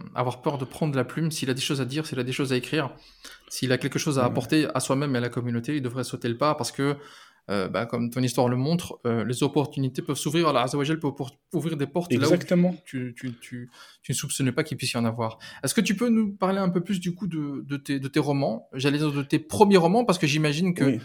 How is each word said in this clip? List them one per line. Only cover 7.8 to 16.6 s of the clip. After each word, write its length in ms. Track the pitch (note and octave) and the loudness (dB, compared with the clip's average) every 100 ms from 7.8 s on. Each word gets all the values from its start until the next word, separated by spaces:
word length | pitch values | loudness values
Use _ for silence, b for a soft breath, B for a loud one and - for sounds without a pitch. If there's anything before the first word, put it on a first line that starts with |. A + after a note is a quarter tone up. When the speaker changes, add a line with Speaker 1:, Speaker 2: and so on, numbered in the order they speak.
| A#2 | -2
Speaker 1:
comme 240 | A#2+ A#2+ | -2 -2
ton 120 | B2+ | 0
histoire 260 | B2+ - B2 | 0 2 2
le 80 | B2+ | 2
montre, 460 | C3+ E3+ - - A#2+ | 2 0 -2 -6 -2
euh, 200 | A#2 G#2+ | 0 0
les 180 | B2 | 0
opportunités 580 | C#3+ D3+ C3+ - C3+ B2+ | 0 2 0 -2 -2 -2
peuvent 160 | - C#3 | -6 -4
s'ouvrir, 300 | D#3+ D#3+ E3 | -2 2 4
Allah 140 | C3 | 2
Azza 160 | B2+ D3 | 2 0
wa 80 | C#3 | 0
Jal 120 | D#3+ | -2
peut 160 | D3+ | -2
pour-, 220 | C3 C3+ - _ | -4 -8 -12 _
ouvrir 240 | F3 D#3 D#3 | -4 -2 -2
des 120 | C#3 | -2
portes 240 | F3 F3 | -4 0
là 60 | A#2+ | 2
où 20 | |
tu, 40 | C#3+ | 4
Speaker 2:
Exactement. 500 | F3 - F3 F3+ F3+ - | 2 4 4 4 0 -8
Speaker 1:
tu, 280 | C3 B2 A#2 | -8 -8 -8
tu, 160 | B2+ A#2 | -10 -10
tu, 280 | - B2 B2 B B B | -12 -14 -14 B B B
tu 100 | - | -6
ne 20 | B2+ | -4
soupçonnais 380 | C#3 - C3 | -4 0 0
pas 100 | C3 | 0
qu'il 140 | D#3 A#2+ | -2 -4
puisse 160 | B2 | -4
y 40 | B2 | 0
en 60 | |
avoir. 360 | A#2 A#2 A2+ - B B | 0 0 -4 -6 B B
Est-ce 120 | C3+ | -2
que 80 | - | 0
tu 140 | F3+ G#3 | 2 0
peux 120 | A#3+ | 2
nous 260 | A3+ G#3+ | 2 2
parler 260 | G3+ F#3+ | 0 0
un 100 | G3 | 2